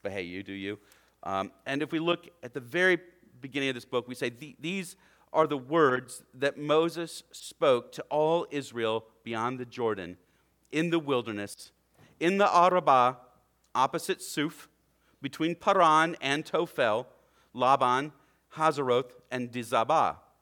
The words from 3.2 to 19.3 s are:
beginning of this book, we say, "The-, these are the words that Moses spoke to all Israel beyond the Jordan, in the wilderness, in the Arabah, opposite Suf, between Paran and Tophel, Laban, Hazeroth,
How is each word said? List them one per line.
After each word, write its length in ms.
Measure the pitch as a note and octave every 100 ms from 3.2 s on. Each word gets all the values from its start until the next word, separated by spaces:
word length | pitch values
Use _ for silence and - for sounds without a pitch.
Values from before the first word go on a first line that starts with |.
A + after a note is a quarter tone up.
| _ -
beginning 300 | C3+ C#3 C3+
of 60 | B2
this 100 | -
book, 220 | B2 A#2
we 80 | B2
say, 140 | B2+
"The-, 260 | A#2 D3+ -
these 380 | D3+ G3 F3 - _ _ _
are 160 | D#3 D#3
the 100 | C#3+
words 680 | B2+ E3 D3 B2+ A#2+ - _
that 240 | C3 C#3+ C#3
Moses 680 | D3 D3+ E3 D#3+ E3 - _
spoke 600 | - - - D#3 B2 A#2+
to 100 | - -
all 360 | D3 D#3 E3+ -
Israel 540 | C#3+ B2+ A#2 A2+ A2 - _
beyond 360 | - A2+ A#2 B2+
the 60 | A#2+
Jordan, 520 | A#2+ A#2 G2+ F2 F2+ _ _ _ _ _
in 180 | D3 E3+
the 100 | E3
wilderness, 720 | C#3+ C3 A#2 G#2 G2+ - - _ _ _ - _
in 180 | E3 G3
the 80 | G3+
Arabah, 720 | F3 F3+ F#3 D3+ C3 B2 B2+ - _ _ _ _
opposite 480 | B2 C3+ E3 - D#3
Suf, 480 | - - D3+ - - _ _ _ _ _
between 340 | C3+ - D#3+ E3+
Paran 600 | - G3 E3 D#3 D#3+ E3+
and 240 | C3+ C#3+ D#3
Tophel, 640 | D#3+ E3+ - A#2+ G#2+ C3 _ _ _ _
Laban, 580 | B2 B2+ C3+ B2+ B2+ D3+ _ _ _ _ -
Hazeroth, 580 | D#3 C#3+ C3 A#2+ B2+ - _